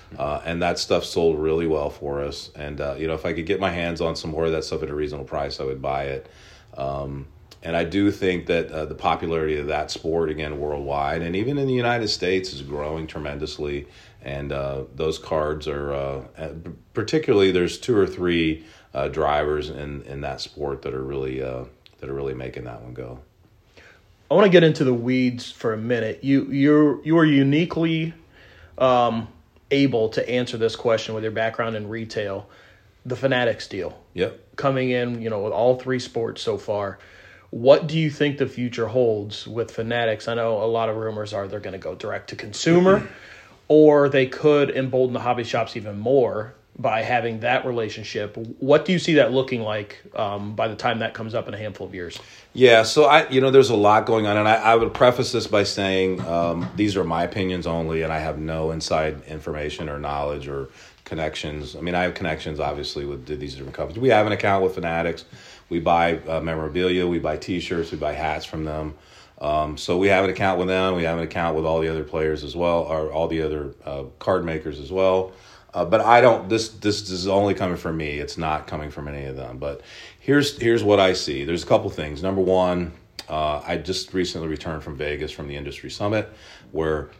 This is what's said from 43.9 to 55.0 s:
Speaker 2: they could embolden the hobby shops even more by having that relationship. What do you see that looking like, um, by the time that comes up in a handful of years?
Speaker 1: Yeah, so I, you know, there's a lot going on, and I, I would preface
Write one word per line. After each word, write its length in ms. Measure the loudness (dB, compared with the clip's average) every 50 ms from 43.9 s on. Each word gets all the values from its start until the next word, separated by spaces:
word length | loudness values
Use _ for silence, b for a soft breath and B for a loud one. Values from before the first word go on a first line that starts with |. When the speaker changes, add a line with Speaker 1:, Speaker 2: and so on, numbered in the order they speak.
| 10 8 6 6
Speaker 2:
they 180 | 6 4 2
could 440 | 2 0 2 4 6 6 6 4 2
embolden 440 | 2 0 -2 0 2 2 2 2 0
the 60 | -2
hobby 240 | 0 0 0 0 -2
shops 320 | -2 -2 -2 -2 -2 -6
even 220 | -10 -10 -8 -8 -4
more 560 | 0 4 4 6 4 4 2 -2 -6 -8 -12 _ _ _ -10 -4
by 240 | -2 0 0 0
having 380 | 0 0 0 0 0 -2 -4 -2
that 240 | 0 0 0 0 0
relationship. 720 | -2 -2 -2 -4 -4 -6 -10 -10 -8 -6 -6 -6 -6 -8 -10 -12 -10 -8 -2
What 260 | 4 6 6 6 6
do 80 | 4
you 60 | 0 2
see 160 | 2 4 6
that 180 | 6 6 6
looking 300 | 4 2 0 0 -2 -4
like, 360 | -4 -4 -4 -4 -6 -10 -14 -20 -20 -12 -6
um, 400 | -4 -4 -4 -4 -6 -8 -6 -4
by 140 | -2 -2 -2
the 80 | -2
time 220 | -2 -2 -2 -2 -2
that 160 | -4 -6 -6
comes 200 | -8 -8 -6 -6
up 140 | -6 -6 -6
in 60 | -8
a 20 |
handful 300 | -10 -10 -10 -10 -10 -12
of 80 | -10 -10
years? 260 | -10 -10 -10 -12 -14 B B B B B B
Speaker 1:
Yeah, 300 | B 8 10 10 12 10
so 220 | 8 6 6 6 8
I, 220 | 8 8 8 6 6
you 120 | 2 4
know, 100 | 6 8
there's 200 | 10 8 8 8
a 60 | 6
lot 280 | 6 6 8 8 6 6
going 220 | 4 2 2 2
on, 100 | 2 2
and 100 | 4 4
I, 100 | 4 4
I 180 | 6 6 6 6
would 160 | 6 4 2
preface 400 | 4 6